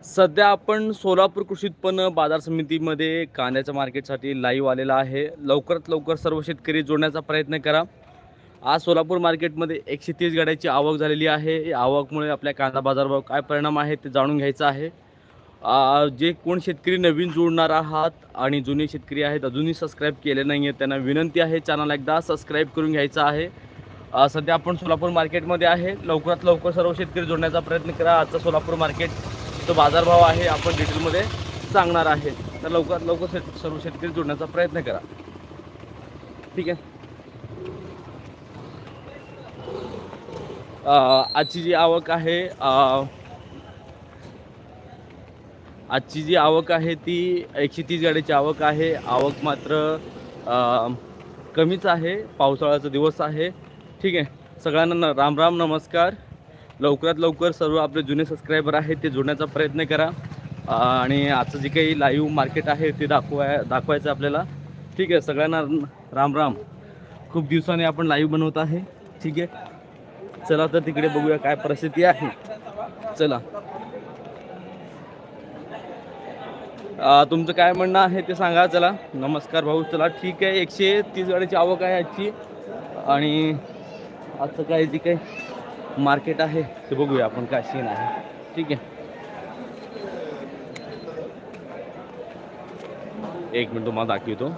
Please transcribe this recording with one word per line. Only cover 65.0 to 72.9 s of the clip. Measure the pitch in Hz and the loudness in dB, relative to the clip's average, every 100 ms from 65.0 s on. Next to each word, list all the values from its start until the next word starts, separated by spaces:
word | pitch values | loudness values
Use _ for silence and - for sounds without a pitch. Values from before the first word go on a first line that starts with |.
| 185 | 2
आहे, | 170 | 2
सगळ्यांना | 139 143 156 160 143 156 143 - - | 2 0 2 0 0 -2 -4 -10 -10
राम | 123 143 143 | 0 2 2
राम. | 147 104 - - - - - - - | 0 -2 -10 -18 -20 -20 -20 -20 -6
खूप | 170 147 | -4 0
दिवसांनी | 160 160 170 | 0 2 0
आपण | 165 151 165 | 0 0 0
लाईव्ह | 147 156 | 2 2
बनवत | 160 156 156 | 2 0 0
आहे. | 156 165 190 - - - | -2 -2 -6 -16 -20 -10
ठीक | 160 151 | -6 -4
आहे, | 170 - - - - - - - - - - | -6 -8 -16 -18 -20 -20 -20 -18 -18 -16 0
चला | 156 160 | 2 4
तर | 170 156 | 2 0
तिकडे | 147 156 | 0 2
बघूया | 147 151 151 | 2 2 2
काय | 139 | 2
परिस्थिती | 147 196 147 160 151 | 0 0 -2 -2 4
आहे. | 175 170 143 - - - - - - | 6 6 0 -6 -14 -14 -12 -12 -12